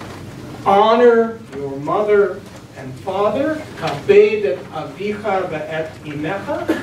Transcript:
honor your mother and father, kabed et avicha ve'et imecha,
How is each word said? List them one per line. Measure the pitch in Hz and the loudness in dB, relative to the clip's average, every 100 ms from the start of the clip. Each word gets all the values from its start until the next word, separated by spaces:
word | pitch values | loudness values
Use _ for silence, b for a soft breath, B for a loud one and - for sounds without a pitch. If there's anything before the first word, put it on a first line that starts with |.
| - - - - - - - | -14 -14 -16 -16 -14 -2 4
honor | 196 214 226 247 226 226 - - 139 | 6 6 8 8 6 2 -4 -12 -10
your | 139 139 | -8 -6
mother | 151 190 208 202 196 - - - - - | -2 0 4 4 4 -2 -14 -18 -18 -16
and | 131 127 | -14 -10
father, | 185 190 214 269 311 311 - - | -8 -2 0 0 -2 -4 -8 -8
kabed | 160 143 - 196 214 214 196 | -6 -6 6 6 6 2 -2
et | 180 - | -4 -8
avicha | 160 143 175 208 208 214 190 170 | -10 -10 -8 -6 -6 -2 -2 -2
ve'et | 156 156 160 160 - | -6 -6 -6 -8 -10
imecha, | 156 147 151 196 - 330 339 320 | -12 -8 -6 -6 -6 -6 -4 -4